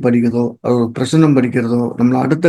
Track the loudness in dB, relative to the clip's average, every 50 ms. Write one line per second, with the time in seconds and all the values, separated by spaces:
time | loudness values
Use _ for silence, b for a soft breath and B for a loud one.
0 | 0 0 0 2 0 0 0 -2 -4 -4 -6 -6 -4 -2 0 0 0 -2 -4 -4
1 | -4 0 2 4 4 4 4 2 0 0 0 -2 -2 -2 -2 -2 -2 -4 -2 0
2 | 0 0 2 0 0 -2 0 0 2